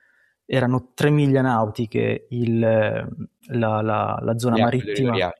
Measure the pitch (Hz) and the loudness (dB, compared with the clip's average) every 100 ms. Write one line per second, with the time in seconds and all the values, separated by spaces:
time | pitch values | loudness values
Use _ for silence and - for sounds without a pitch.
0 | _ _ _ _ - 131 123 127 - - | _ _ _ _ -4 0 0 0 -4 -2
1 | 147 147 143 135 131 113 110 113 110 120 | 2 4 4 2 2 0 -2 -4 -4 -2
2 | 113 113 - 120 117 113 113 110 107 110 | -2 -4 -6 -4 0 2 2 4 2 -2
3 | - - - _ - 120 110 107 110 107 | -8 -10 -14 _ -8 -2 0 0 0 -2
4 | 104 107 117 113 123 113 117 123 104 104 | -2 -2 -2 -2 0 2 2 0 -4 -2
5 | 123 107 90 - | 0 0 -2 -4